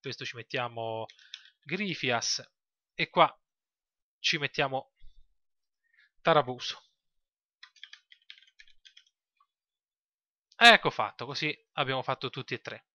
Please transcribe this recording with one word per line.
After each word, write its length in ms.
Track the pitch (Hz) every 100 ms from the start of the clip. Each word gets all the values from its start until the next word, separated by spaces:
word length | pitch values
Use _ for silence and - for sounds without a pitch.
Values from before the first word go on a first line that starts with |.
Questo 240 | 139 123 131
ci 100 | 120
mettiamo 680 | 110 131 120 117 113 113 110 - - - - _
Grifias 800 | 143 180 208 156 131 117 - - - _ _ _ _
e 160 | - 165
qua 240 | - 156 - _ _ _ _ _ _ _ _
ci 180 | - 160
mettiamo 540 | 143 - 139 131 - _ - - - _ _ _ _ _ _ _ _ _
Tarabuso. 640 | - 156 123 127 - - _ _ _ _ _ _ _ _ - - - - _ - _ - - _ - - - - _ _ _ _ _ _ _ _ _ _ _ _ _ _ _ -
Ecco 320 | 233 214 151
fatto, 360 | - 104 - 120
così 320 | 139 151 - _
abbiamo 300 | - 135 135
fatto 260 | 160 131 135
tutti 240 | - -
e 60 | 117
tre. 280 | - 110 _